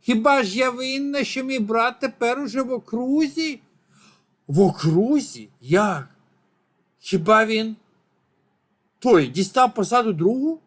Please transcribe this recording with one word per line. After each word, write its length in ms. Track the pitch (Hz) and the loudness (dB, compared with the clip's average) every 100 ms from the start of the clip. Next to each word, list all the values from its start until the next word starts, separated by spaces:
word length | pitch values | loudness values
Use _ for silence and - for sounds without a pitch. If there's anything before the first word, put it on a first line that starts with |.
Хіба 420 | - 233 254 277 | 0 2 4 4
ж 140 | 208 214 | 2 0
я 120 | 254 | -2
винна, 540 | 247 262 269 285 285 | -2 -6 -4 -4 -4
що 200 | - 262 | -4 -6
мій 160 | 262 262 | -4 -4
брат 400 | 208 226 233 240 | -2 0 0 -2
тепер 400 | 262 - 233 269 | -8 -2 -2 -2
уже 220 | 277 247 | -4 -6
в 100 | 254 | -4
окрузі?» 880 | 247 - 226 254 294 302 302 320 269 _ _ _ _ _ _ _ _ - | -6 -6 -6 -2 0 0 -4 -6 -8 _ _ _ _ _ _ _ _ -4
«В 120 | 143 | 2
окрузі? 920 | 190 - 160 160 233 294 - 120 104 _ | 2 2 0 2 2 0 -2 -14 -18 _
Як? 480 | 123 180 208 156 123 _ _ _ _ _ _ _ _ _ | -2 0 2 -2 -10 _ _ _ _ _ _ _ _ _
Хіба 460 | - 190 165 220 | -4 -2 4 4
він 300 | 220 220 220 214 _ _ _ _ _ _ _ _ _ _ _ _ | 4 -2 -4 -10 _ _ _ _ _ _ _ _ _ _ _ _
той 280 | 254 185 131 | 4 4 4
дістав 460 | 139 190 262 254 | -2 -2 2 2
посаду 400 | - 170 247 226 | 2 0 0 0
другу? 460 | 165 175 254 302 320 | 0 0 0 -4 -6